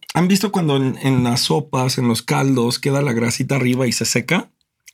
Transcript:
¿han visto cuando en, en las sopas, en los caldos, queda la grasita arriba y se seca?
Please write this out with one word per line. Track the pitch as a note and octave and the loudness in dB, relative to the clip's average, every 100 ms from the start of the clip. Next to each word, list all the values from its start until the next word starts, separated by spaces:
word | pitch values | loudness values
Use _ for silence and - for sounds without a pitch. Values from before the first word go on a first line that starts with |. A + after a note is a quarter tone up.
| - | -6
¿han | D#3 F3+ | 0 2
visto | G3 G#3 | 2 0
cuando | G3+ D#3+ C#3 | 0 0 2
en, | C3 - | 0 0
en | C3+ C3 | 0 2
las | B2 A#2+ | 2 0
sopas, | - - - C3 C3 C3+ | 0 -2 -2 -2 -2 0
en | A#2+ | 0
los | A2+ | 0
caldos, | - D3 C3+ B2+ A#2 - | 0 0 2 2 0 -2
queda | C#3+ C#3 | -2 0
la | C#3+ | 0
grasita | A2+ A#2 - B2+ C3+ | 0 -2 -2 -2 0
arriba | B2+ B2+ B2+ | 0 0 0
y | |
se | - | -2
seca? | A2+ B2 - E3+ - _ _ _ - | -2 -2 0 -2 -4 _ _ _ -20